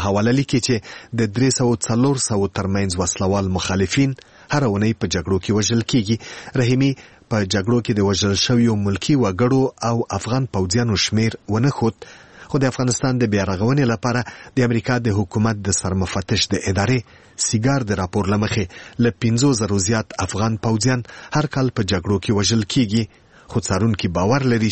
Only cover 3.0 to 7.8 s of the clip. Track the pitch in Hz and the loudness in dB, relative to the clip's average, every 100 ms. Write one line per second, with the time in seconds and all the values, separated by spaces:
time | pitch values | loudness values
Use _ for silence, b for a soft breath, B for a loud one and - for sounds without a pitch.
3 | 90 - 95 101 98 92 - 95 95 - | -2 0 0 0 0 -2 -2 0 0 2
4 | 135 131 B B B 147 131 101 107 113 | 0 -2 B B B -2 0 2 0 0
5 | 98 92 82 95 - 104 104 117 - 131 | -2 -2 0 -2 0 0 0 -2 0 0
6 | 98 113 B B B 135 120 127 135 135 | 0 -4 B B B 0 2 2 2 0
7 | B B - 110 98 101 95 120 | B B -4 -2 0 0 2 0